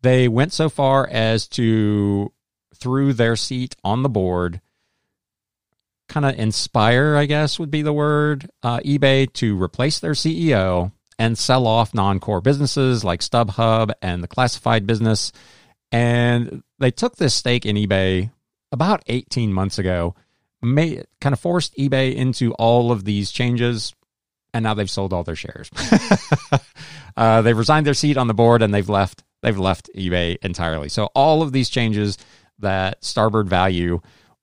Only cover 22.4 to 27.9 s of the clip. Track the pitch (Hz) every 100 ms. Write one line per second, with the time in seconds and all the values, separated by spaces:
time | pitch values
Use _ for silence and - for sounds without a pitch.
22.4 | 120 113 113 120 120 117 98 101 98 -
23.4 | 123 120 120 117 - - _ _ _ _
24.4 | _ 117 110 107 98 - 98 90 85 80
25.4 | - - - - - 220 - 196 - -
26.4 | - 139 - - - - - - 113 113
27.4 | 113 113 113 156 147